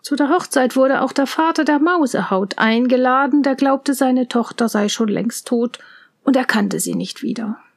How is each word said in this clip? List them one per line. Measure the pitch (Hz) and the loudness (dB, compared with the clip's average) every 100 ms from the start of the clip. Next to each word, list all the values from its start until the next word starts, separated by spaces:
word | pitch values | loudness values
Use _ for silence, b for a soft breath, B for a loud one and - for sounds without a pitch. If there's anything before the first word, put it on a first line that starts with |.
Zu | - 285 | -4 -2
der | 285 | 2
Hochzeit | 349 - 277 254 262 | 0 0 0 0 2
wurde | 262 269 | 2 2
auch | 269 | 0
der | - 269 | -2 -2
Vater | - 330 320 | 0 0 2
der | 302 294 | 2 2
Mausehaut | 320 359 269 - 180 190 196 - | 2 2 0 0 -2 -2 -2 -2
eingeladen, | 220 226 247 254 254 262 277 294 | 0 2 2 2 2 2 2 2
der | 277 | 2
glaubte, | 269 277 269 277 | 2 0 0 -2
seine | 269 262 254 247 | 0 2 2 0
Tochter | 240 226 - 233 | -2 -2 -2 -2
sei | 214 208 | 0 -2
schon | - 226 | 0 -2
längst | 202 214 - - | 0 -2 -6 -4
tot, | 240 240 - B B B B | -2 -2 -6 B B B B
und | - 262 | 0 0
er | |
kannte | 254 226 202 170 | 2 0 0 -2
sie | - | -4
nicht | 170 185 - | -4 -6 -6
wieder. | - - 214 226 _ | -6 -6 -6 -8 _